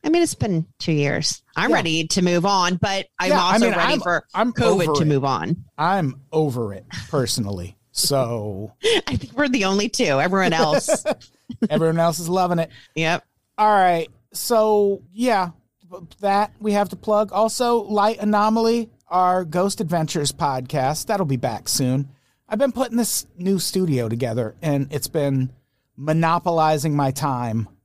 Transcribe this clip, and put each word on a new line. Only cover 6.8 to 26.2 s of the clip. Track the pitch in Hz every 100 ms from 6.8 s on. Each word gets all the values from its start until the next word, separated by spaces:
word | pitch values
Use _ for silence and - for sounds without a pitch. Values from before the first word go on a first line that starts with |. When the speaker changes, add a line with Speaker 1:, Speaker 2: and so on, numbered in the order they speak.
| - - -
Speaker 2:
personally. | 147 120 - 101 98 90 - _
So | - - 139 120 117 104 95 107 _
Speaker 1:
<laughs> | 440 427 -
I | 262
think | -
we're | - 285
the | 247
only | 190 196 208
two. | - 196 135
Everyone | 170 190 185
else. | 160 160 156 - 302 302 - - _
Speaker 2:
<laughs> | _ - 233
Everyone | 151 160 165
else | 165 160
is | 170
loving | 185 175 170
it. | 160 - - -
Speaker 1:
Yep. | 160 175 _ _ _ -
Speaker 2:
All | 214
right. | 208 185 170 160 - _
So, | - - 233 220 208 202 196 -
yeah, | 196 254 208 175 - _ _ 175
b-, | 185 170 -
that | 202 196 208 -
we | 214
have | 202 202
to | -
plug. | - 208 214
Also, | 190 220 - 240 233
Light | 202 208 208 226
Anomaly, | 208 208 214 226 226 233 226 _ _
our | 180 180 185
Ghost | 175 175 196 -
Adventures | 160 170 156 165 143
podcast. | - 156 131 127 151 131 156 -
That'll | 202 165
be | 131
back | 123 107 -
soon. | - 127 131 139 - _ _ _
I've | 214
been | 269
putting | 240 247 233
this | 214 - - 175
new | 180 190
studio | - 190 180 131 113
together, | 117 123 113 110 -
and | 165 139 139
it's | 147 -
been | 160 143 135 127 - _ _ _ -
monopolizing | 147 160